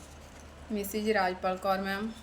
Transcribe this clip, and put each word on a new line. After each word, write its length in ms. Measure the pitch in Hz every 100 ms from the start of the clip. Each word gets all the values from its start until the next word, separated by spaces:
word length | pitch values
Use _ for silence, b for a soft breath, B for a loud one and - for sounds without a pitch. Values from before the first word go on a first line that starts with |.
| - - - - - - -
ਮਿਸਿਜ 380 | 208 202 220 214
ਰਾਜਪਾਲ 460 | 208 185 185 190 185
ਕੌਰ 240 | 196 190
ਮੈਮ। 280 | 196 196 220 226